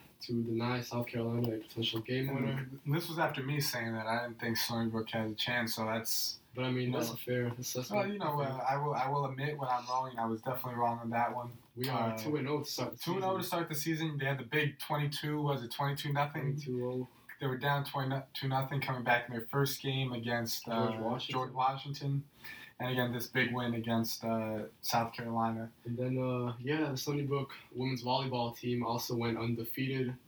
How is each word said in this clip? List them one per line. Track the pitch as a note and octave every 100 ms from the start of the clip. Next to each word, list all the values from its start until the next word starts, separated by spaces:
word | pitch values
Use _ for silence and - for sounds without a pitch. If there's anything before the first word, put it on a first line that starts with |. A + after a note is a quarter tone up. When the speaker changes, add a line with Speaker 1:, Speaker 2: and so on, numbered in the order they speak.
| - -
Speaker 1:
to | - A#2
deny | A#2 A2+ A#2+ B2
South | A#2+ A#2+ A#2
Carolina | A#2+ A#2 A#2+ A#2
a | A2
potential | - A#2 A2 A2+
game | A2+ C3 C3+
Speaker 2:
And | C3 A#2+
Speaker 1:
winner. | - - - C#3+
Speaker 2:
this | D#3+ F3
was | D#3+
after | D#3 C3+
me | C3 D3
saying | C#3 B2 A2+
that | A2+ A2
I | A#2
didn't | A#2+ A2+
think | A#2+ A2+
Stony | - A#2 A2+
Brook | A2+ A2
had | A#2 A2
a |
chance, | G#2+ B2 A#2+ A2+
so | - A2
that's | A2+ A2+ - - - -
Speaker 1:
But | -
I | B2+
mean, | B2+ B2
Speaker 2:
you |
Speaker 1:
that's | B2 A#2
Speaker 2:
know, |
Speaker 1:
a | -
fair | - B2 A#2+ A#2
assessment, | B2 B2+ B2+ G#3
Speaker 2:
well, | G3
you | G#3
know, | G#3 F3
Speaker 1:
I | C#3
think. | C3
Speaker 2:
uh, | B2
I | C#3
will, | D3
I | C#3+ C3
will | C#3+ C#3
admit | C3 D3 C#3+
when | C3
I'm | B2 B2
wrong, | B2+ C3
and | A#2+
I | A2+
was | A2+
definitely | - B2 C3 A#2+
wrong | A#2+ A#2
on | A#2
that | A#2 A#2+
one. | A#2+ A#2+ - - A#2
Speaker 1:
We | C3+
are | B2 A2+
Speaker 2:
Uh, | A2+
Speaker 1:
two | D3+ D3
and | C3
oh | D3
to | B2
start | - A#2+
the | -
Speaker 2:
two | E3
and | F#3+
oh | F#3+
Speaker 1:
season. | F#3
Speaker 2:
to | -
start | F3 D#3+
the |
season. | D3 D#3+ D#3 D#3+ C#3+
They | C3+
had | C3+
the |
big | A#2+ D3+ D3 -
twenty-two, | - D3+ D3 - D3+ D3+
was | D3 C3
it | A#2
twenty-two | - C#3 C#3+ D3
nothing? | C#3+ C#3+ D#3+ D3 C#3+
Speaker 1:
Twenty-two | C3 B2 B2
oh. | B2+ B2+ - - -
Speaker 2:
They | C#3
were | B2+
down | C#3+ C#3+
twenty-two | C#3 C#3 C3+ C3+ - - C#3
nothing | C3 C3 C#3
coming | - B2+
back | A#2 A#2+ -
in |
their | A#2 A2+
first | C#3 C3+ -
game | C3+ C3+ B2+
against, | A#2+ A2+ A#2+ A#2 - -
uh, | A2+ A2+
Speaker 1:
George | A2
Washington. | A2+ C3 -
Speaker 2:
George | C3 B2+
Washington. | - C3+ C#3 C#3+ C#3 C#3 C#3 - - - - - -
And | B2+
again, | B2+ A#2+
this | A#2+ -
big | C3 A#2
win | B2 A#2+
against, | A#2 A2+ A2+ A2+ -
uh, | A2+ A2+ A2 A2 G#2+ -
South | - A#2 A#2
Carolina. | - A#2 A2+ A2+ A2+ A2+ -
Speaker 1:
And | A#2+ A#2+
then, | B2+ B2+
uh, | B2+ B2 B2 A#2
yeah, | B2 D#3 D3
the | C3
Stony | - C#3+
Brook | C3+ C#3 C3 - -
women's | A#2+ C3 B2
volleyball | A#2+ C3 C3 B2 A#2+ -
team | B2 A#2+
also | A#2 A#2+ -
went | A#2+ A#2 A2+
undefeated | A#2 A#2 A#2 - C3 C3 B2 B2+